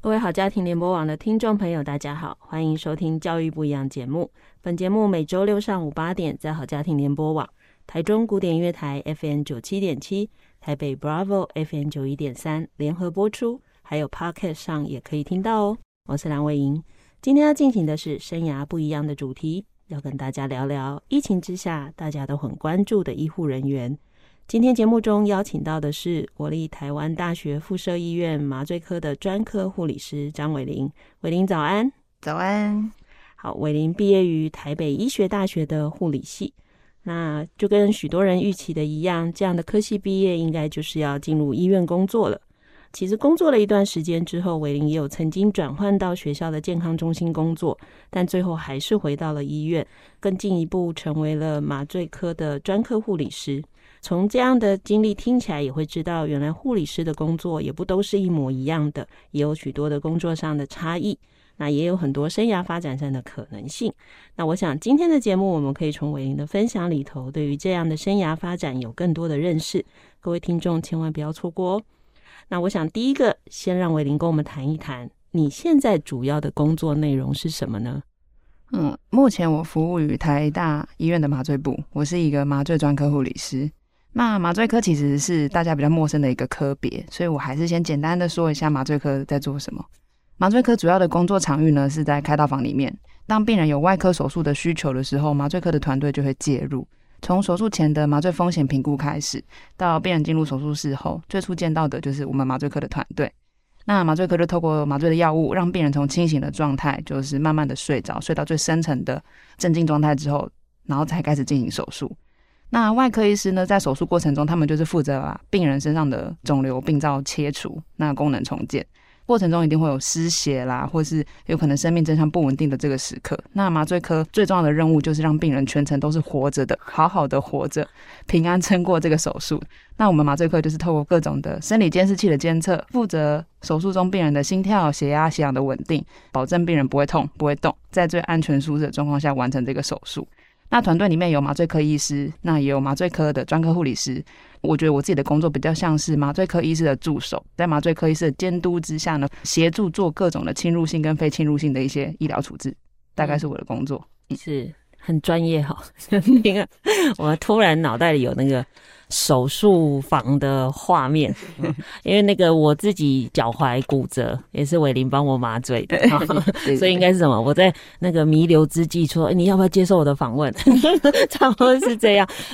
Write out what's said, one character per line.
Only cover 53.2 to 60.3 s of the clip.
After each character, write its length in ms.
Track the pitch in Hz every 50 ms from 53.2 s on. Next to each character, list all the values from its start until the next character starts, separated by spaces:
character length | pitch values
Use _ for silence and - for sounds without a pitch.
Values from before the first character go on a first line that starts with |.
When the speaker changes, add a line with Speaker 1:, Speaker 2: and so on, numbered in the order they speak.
| 143 -
Speaker 1:
师。 340 | - - - - 139 139 151 _ _ _ _ - _ _
从 280 | - - 180 175 185 208
这 100 | - 247
样 180 | 247 254 262
的 220 | 247 226 202 196 190
经 240 | _ - 208 214 214
历 100 | 220 202
听 280 | 196 - 240 247 247
起 100 | 233 -
来， 100 | 175 147
也 120 | 147 135 127
会 120 | 151 160
知 200 | 151 - 170 156
道 200 | 175 170 165 156
原 160 | 151 151 139
来 120 | 143 147 160
护 240 | - - 269 247
理 100 | 208 156
师 160 | 139 - - 165
的 100 | 160 151
工 240 | - 151 156 165
作 240 | 165 - 180 165 151
也 100 | - 139
不 140 | 139 - 175
都 160 | - 185 185
是 180 | 202 - - 202
一 120 | 196 180
模 180 | 175 156 139 131
一 160 | 135 131 131
样 260 | 139 160 160 151 147 147
的， 140 | 151 - - - - _ _ -
也 100 | 147 143
有 100 | 147 151
许 200 | 160 - 139 131
多 180 | - 147 151
的 80 | 151 143
工 180 | 143 160 160
作 160 | 170 160 170